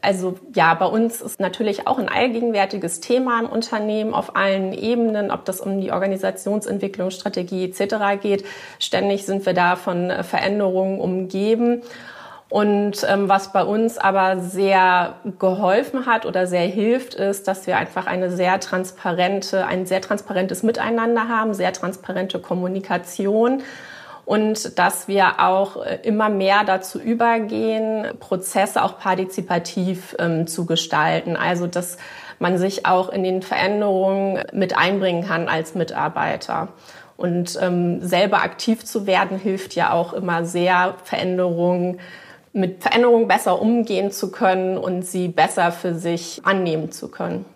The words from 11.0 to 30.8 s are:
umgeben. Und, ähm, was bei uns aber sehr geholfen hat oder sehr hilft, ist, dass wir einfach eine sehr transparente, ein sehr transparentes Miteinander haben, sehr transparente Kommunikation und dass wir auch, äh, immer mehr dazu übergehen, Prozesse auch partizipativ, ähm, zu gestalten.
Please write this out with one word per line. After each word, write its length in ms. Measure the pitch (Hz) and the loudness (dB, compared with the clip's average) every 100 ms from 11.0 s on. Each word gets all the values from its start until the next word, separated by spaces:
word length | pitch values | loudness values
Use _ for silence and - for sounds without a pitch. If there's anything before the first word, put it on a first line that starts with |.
umgeben. 840 | - 185 185 190 208 226 240 240 240 - - - - - _ | -2 -2 -2 -2 2 2 2 0 -4 -18 -18 -18 -18 -20 _
Und, 560 | - 208 202 208 196 - | 2 4 4 2 -2 0
ähm, 200 | 196 196 | 2 4
was 240 | 196 196 | 2 2
bei 100 | 196 | 0
uns 340 | 180 208 226 226 | 2 2 0 2
aber 440 | 196 196 190 190 | 2 4 2 2
sehr 760 | 180 185 196 190 185 180 175 - 214 180 | -2 0 4 6 6 4 2 -4 -12 0
geholfen 680 | 190 185 196 202 277 269 | 0 2 4 4 2 -4
hat 220 | 254 226 - | 0 0 0
oder 220 | 180 180 | 0 2
sehr 180 | 180 175 | 2 0
hilft, 480 | 196 214 247 254 | 2 2 2 0
ist, 320 | - 196 196 - | -2 -2 0 -2
dass 200 | 196 - | -4 0
wir 100 | 180 | 0
einfach 280 | - - 185 | 0 -4 -4
eine 240 | 185 185 | -2 -2
sehr 280 | 180 180 190 | 0 2 2
transparente, 1040 | 190 185 185 - 180 175 180 196 196 196 | 0 -4 -4 -6 -4 0 2 0 -2 -2
ein 220 | 185 185 180 | 0 -2 -2
sehr 140 | 190 | -2
transparentes 600 | - 208 - 202 190 185 | -2 -4 -2 -2 -2 0
Miteinander 640 | 226 233 226 233 226 233 226 | 0 0 0 0 2 0 0
haben, 260 | 226 220 | 0 0
sehr 180 | 196 180 | 0 -2
transparente 680 | 180 175 190 - 185 190 175 | -2 -6 -8 -6 -4 -4 -6
Kommunikation 1200 | - 180 180 190 190 180 175 - 196 214 233 269 269 - - - - - - | -4 -4 -2 -4 -2 -4 -4 -4 0 2 2 0 -4 -16 -18 -18 -18 -18 -2
und 520 | 214 214 214 - - | 0 2 0 -4 0
dass 300 | 180 196 - | 0 0 -2
wir 320 | 196 185 - | 4 4 4
auch, 440 | 180 190 196 - | 2 4 0 -2
äh, 140 | - 190 | -6 -4
immer 260 | - 214 214 | 0 2 2
mehr 340 | 202 190 202 | 2 4 4
dazu 360 | 202 190 190 - | 4 0 -2 -8
übergehen, 1040 | 220 233 233 233 214 220 220 220 220 220 214 - | -2 2 4 2 0 -2 0 0 0 -2 -4 -10
Prozesse 640 | - 185 - 208 196 - | -4 -4 -2 0 2 2
auch 160 | 196 - | 0 -2
partizipativ, 1160 | 196 185 185 - 180 175 175 - 185 180 - - | -2 -2 -2 -6 -2 -2 -2 -4 -2 -2 -8 -4
ähm, 260 | 170 160 165 | 0 0 -2
zu 200 | - 165 | -4 -2
gestalten. 680 | 165 | -2